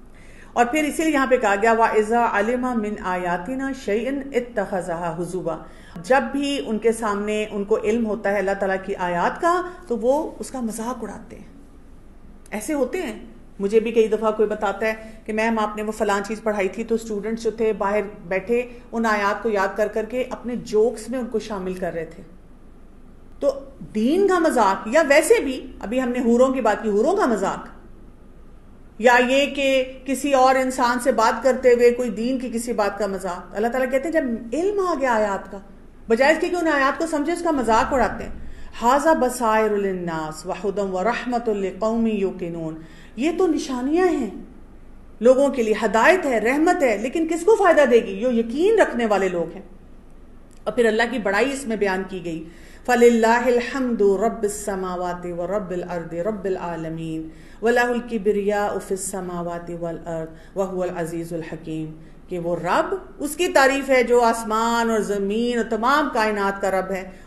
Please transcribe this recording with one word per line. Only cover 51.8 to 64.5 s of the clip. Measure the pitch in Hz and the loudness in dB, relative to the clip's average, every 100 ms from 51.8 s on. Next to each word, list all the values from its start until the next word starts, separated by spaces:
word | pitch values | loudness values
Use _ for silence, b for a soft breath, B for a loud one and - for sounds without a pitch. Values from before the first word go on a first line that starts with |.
| 202 185 | 0 -2
की | 190 185 | -4 -8
गई, | 170 165 160 B B B - | -8 -8 -10 B B B 0
"फलिल्लाहिल | 240 240 233 220 233 247 240 240 | 6 8 8 4 4 4 2 0
हम्दु | 277 254 220 202 190 | -4 -2 2 2 4
रब्बिस | 226 202 208 202 - | 0 -2 -6 -4 -6
समावाति | 190 185 180 180 175 180 | -6 -4 -4 -4 -6 -8
व | 170 | -6
रब्बिल | 175 208 180 180 | -4 -4 -4 -8
अर्दि | 170 175 165 165 | -6 -8 -6 -4
रब्बिल | 180 214 190 190 | -4 -4 -4 -4
आलमीन | 175 165 160 165 165 160 160 B B B | -4 -6 -6 -8 -6 -8 -8 B B B
व | 220 | 0
लहुल | 240 240 240 | 2 2 -2
किब्रियाउ | 233 226 196 202 202 208 208 190 | -4 -2 0 0 0 0 -2 -4
फिस | - 190 - | -6 -6 -6
समावाति | 196 180 175 175 175 170 | -8 -6 -6 -6 -8 -10
वल | 170 170 165 | -8 -8 -8
अर्द | 170 165 160 B B - | -8 -8 -8 B B -6
व | |
हुवल | 190 185 180 | -4 -2 -4
अजीजुल | 175 160 165 165 170 160 | -4 -6 -6 -8 -8 -8
हकीम।" | 160 160 160 156 156 B B - | -12 -8 -8 -8 -12 B B -10
कि | 180 | -6
वो | 170 170 | -4 -4
रब, | 165 247 320 381 - - | 0 0 0 -4 -8 -8
उसकी | 285 - 359 | -8 -2 2
तारीफ | 294 269 277 262 | 6 6 4 2
है | 262 | 2
जो | 233 240 | 6 4
आसमान | 233 226 214 | 4 2 0